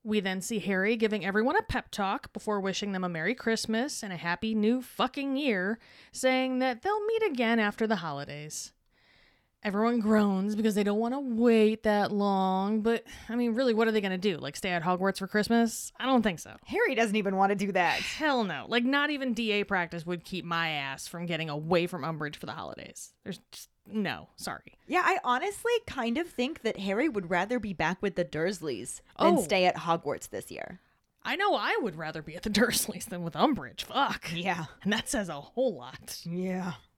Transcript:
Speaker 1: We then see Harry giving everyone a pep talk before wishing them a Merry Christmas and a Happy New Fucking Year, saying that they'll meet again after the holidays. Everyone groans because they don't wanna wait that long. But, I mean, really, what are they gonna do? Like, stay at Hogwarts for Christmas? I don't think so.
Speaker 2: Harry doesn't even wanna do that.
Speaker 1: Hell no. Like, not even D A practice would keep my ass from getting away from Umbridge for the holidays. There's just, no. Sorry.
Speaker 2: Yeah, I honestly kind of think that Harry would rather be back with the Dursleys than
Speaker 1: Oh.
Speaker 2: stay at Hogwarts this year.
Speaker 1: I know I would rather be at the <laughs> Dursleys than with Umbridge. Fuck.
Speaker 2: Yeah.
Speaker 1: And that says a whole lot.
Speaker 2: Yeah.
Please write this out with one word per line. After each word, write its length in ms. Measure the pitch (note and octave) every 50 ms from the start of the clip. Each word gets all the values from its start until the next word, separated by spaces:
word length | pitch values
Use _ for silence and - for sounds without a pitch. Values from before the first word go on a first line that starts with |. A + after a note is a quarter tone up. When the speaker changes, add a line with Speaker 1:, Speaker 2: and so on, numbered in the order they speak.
Speaker 1:
We 180 | _ A3 G#3+ G#3+
then 200 | F#3 G3 F#3 F#3+
see 200 | F#3 - A#3 G#3
Harry 360 | - G3 G3 F#3 F#3+ G#3 A#3+
giving 300 | A3 A3+ G#3+ G#3+ G#3 D#3+
everyone 300 | F#3+ F#3+ G#3+ A3 C4 D#4+ G#4+
a 40 |
pep 280 | A4 - - A#3+ - -
talk 420 | - - G3 F#3+ G#3 C#4+ - -
before 260 | _ G#3 - A3 G#3 G3+
wishing 340 | F#3+ F#3+ F#3 - G#3 G3+
them 120 | G3 F#3 F#3
a 40 | F3+
Merry 240 | E3+ D#3+ D#3 F#3+ B3+
Christmas 680 | - - A#3 A3+ A3 - - A3 A3+ B3+ D4 - -
and 100 | - G3+ F3+
a 20 |
Happy 380 | D#3+ D#3+ E3+ F3 F3+ - A3 A3
New 260 | G#3+ G#3 A3 A#3+ C4
Fucking 560 | A#3+ - - - - B3+ - C#4+ C#4 C#4 C4+
Year, 420 | C4+ D4+ C#4 G#3+ F#3 F3+ G3 A3+ - - - - - - -
saying 480 | - - - C4 C4 B3+ C4 C4 B3+ B3+
that 200 | B3+ C4 B3 A3+
they'll 240 | - F#4+ G#4 G#4+ G#4
meet 180 | G#4+ A4+ A4 A4
again 340 | G4+ C#4+ A#3+ A#3+ A3 A#3 A3+
after 280 | G#3+ G#3 G3+ - A3+
the 100 | G#3+ A3
holidays. 760 | F3+ E3+ D#3+ C#3+ C#3 C#3+ - C#3+ D3 D3+ D#3 - - - - _ _ _ _ _ _ _ _ _ _ _ _ _ _ _ _ _ _
Everyone 380 | - G#3+ F#3 G3+ A3 A#3 A#3+ A#3+
groans 560 | G3+ G#3+ A3 G#3+ G#3 G3+ F#3+ F#3+ G3 G#3 G#3+
because 180 | G#3 G#3+ A3 G3+
they 80 | G#3 G3+
don't 140 | G3+ G3+ G#3+
wanna 220 | A3+ A#3 B3+ C#4
wait 600 | C#4+ B3+ A#3 A3 A#3+ A#3+ A3+ A3 G#3+ G#3+ A3 A3
that 280 | - A3 G#3 G#3 G3+ -
long. 680 | G#3 G3+ G3+ G3+ G3 F#3+ F#3+ F#3+ F#3+ F#3+ G3 G3+ A3 A3
But, 240 | G#3 A3+ A#3 A3+ A#3 - - - - -
I 80 | A3+
mean, 180 | B3 A#3+ A#3+ A3
really, 200 | A#3 C4+ B3 A3+
what 140 | G#3+ A3+ A3+
are 40 |
they 80 | A3 G#3+
gonna 160 | G3 F#3+ F#3
do? 220 | F#3 F3+ G#3 F3 C#3
Like, 180 | B2 C#3 -
stay 140 | - - F#3+
at 120 | F3+ F3
Hogwarts 360 | D#3+ F#3 F3+ F3+ F#3+ G3 F#3+ -
for 80 | G3
Christmas? 680 | F#3 - G#3+ G#3 - A3+ A#3 A#3 A3+ - - - - _ -
I 60 | A3+
don't 160 | C4 C4+ B3
think 160 | G#3+ G#3+ E3+ D3+
so. 140 | - - - - -
Speaker 2:
Harry 300 | - A#3 G4 A#4+ G#4+ C4+
doesn't 220 | G#3 A#3 G#3+ G3
even 200 | G#3+ F#3+ G3 F#3+
wanna 180 | F#3+ G3 G3 G#3
do 140 | G3 G3+ G3
that. 280 | F#3 F#3 F3 D#3+ C3 -
Speaker 1:
Hell 420 | G#3+ - - - D4+ D4+ C#4 B3 A3
no. 200 | F#3 D#3 C3+ A2+ -
Like, 160 | A3 A#3+ A#3+
not 260 | B3+ C#4 C#4+ C#4+ D4
even 240 | D4+ C4+ C4+ C4 A3+
D 180 | A3+ A#3 G#3+
A 120 | G#3 G#3 G3+
practice 420 | - G3+ F#3 F3 E3 - E3+ D#3
would 180 | E3+ F3+ E3+ -
keep 220 | - F#3 F3 -
my 240 | E3+ E3+ E3 E3 D#3+
ass 360 | D#3 D3 C#3 C3+ C3+ C3+ -
from 200 | - - E3+ F3
getting 240 | E3+ E3+ D#3 D#3+ D#3
away 360 | D3 D3+ D#3 D#3+ F#3 E3+ E3+
from 160 | E3+ F#3 F3 C3
Umbridge 320 | D#3+ D#3+ D3+ D3+ D3 D3+
for 100 | - -
the 60 | -
holidays. 600 | A2+ D#3 F#2 - - - - - - - - - _ _
There's 180 | _ - F3+ - _ _
just, 160 | - - - _ _ _ _
no. 420 | - G3+ G#3+ G3 D#3+ A#2+ D#2 - - _
Sorry. 420 | - - F#3+ C3 - _ - - _ _
Speaker 2:
Yeah, 160 | - C4+ F4+ E4+
I 140 | D#4 F#4+ - -
honestly 480 | B3 B3 B3+ E4+ G4+ G4+ - - A#4 A#4+ A4+ A4+
kind 300 | - - C#4 A#3 A#3 A#3
of 100 | D4+ F4
think 360 | F4 - - B3 C4+ D#4+ -
that 160 | - A3 - -
Harry 320 | G3 G3 G3 A3 D4 E4
would 180 | A#3 G3+ F3+ E3
rather 300 | F#3 F3 F#3 G3+ B3+ B3
be 160 | G#3 G#3 F#3
back 260 | - D#3+ D#3+ F#3 -
with 140 | - G3 E3
the 100 | - F3
Dursleys 800 | - - D3+ D#3+ F#3 G#3 F3 - D3+ B2 F#2 A#2+ - - - - _ - -
than 180 | - E4+ F4
Speaker 1:
Oh. 60 | C#4+
Speaker 2:
stay 240 | G#3 - G3+ F#3 F3+
at 100 | F3+ -
Hogwarts 540 | E3 - F3 E3 E3+ - D3 - - - -
this 200 | - F#2+ - -
year. 300 | E2 - G1+ - - F#3 _ _ _ _ _ _ _ _
Speaker 1:
I 140 | _ - C4
know 180 | F4 G4+ G#4 E4
I 240 | G#3+ G#3 C4+ G#4 A4+
would 140 | D4 G3+ D3
rather 260 | D#3 E3 D#3 D#3 D#3+
be 120 | D#3 E3 D3+
at 100 | F3+ -
the 60 | A3
<laughs> 0 |
Dursleys 540 | G3+ G3+ B3 B3 A#3 - - - - F3+ - -
than 140 | F3+ F3 E3+
with 100 | E3 -
Umbridge. 480 | D3+ G3+ D4+ C#4 G3 C3+ A#2 - -
Fuck. 480 | - - A3 A#3 C#4 A#3 - - - D#3 E3
Speaker 2:
Yeah. 300 | E3+ F3 G3 F3 E3+ D#3 - - - -
Speaker 1:
And 60 | F#3+ G#3
that 160 | A3+ - -
says 180 | - A#3 G3+ E3+
a 60 | D#3 C#3+
whole 360 | C#3+ - _ A#3 C4 B3+ F#3
lot. 460 | B2+ A#2+ B2+ - - - - - - -
Speaker 2:
Yeah. 480 | E3+ E3+ F3+ F#3 F#3 F#3 F#3 F3+ F3+ C3+ - - _ _